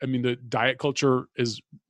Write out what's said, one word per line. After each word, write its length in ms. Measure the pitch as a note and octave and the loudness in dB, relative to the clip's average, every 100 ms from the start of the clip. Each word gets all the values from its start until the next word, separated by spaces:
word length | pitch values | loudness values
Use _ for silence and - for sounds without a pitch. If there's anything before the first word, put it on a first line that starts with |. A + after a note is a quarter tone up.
I 40 | C3+ | -4
mean, 140 | B2+ | -2
the 140 | B2 A#2+ | -2 -4
diet 420 | B2 A#2 B2 B2+ | -4 0 0 0
culture 480 | D3 C#3 C#3 B2+ - - | -2 2 2 2 0 -2
is, 240 | A#2+ A2 - - _ | -2 -2 -12 -20 _